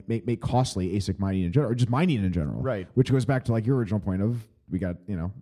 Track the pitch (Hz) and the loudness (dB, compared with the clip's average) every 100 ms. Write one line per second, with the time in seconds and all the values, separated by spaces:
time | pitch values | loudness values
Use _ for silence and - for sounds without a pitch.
0 | 98 113 117 117 - 123 127 - 92 101 | -4 -4 -2 -2 0 0 0 0 -2 0
1 | 98 95 98 95 87 104 135 120 120 123 | -2 -2 0 0 2 2 2 2 2 2
2 | 185 131 95 85 73 57 131 107 90 - | 2 2 0 0 -2 -2 -4 -4 -2 2
3 | 131 131 110 131 120 113 110 135 110 104 | 4 2 2 0 0 0 2 2 2 -2
4 | 95 95 104 120 110 _ - 90 92 85 | 0 0 0 -2 -6 _ -8 -4 -4 -6
5 | - 92 85 - | -6 -6 -6 -8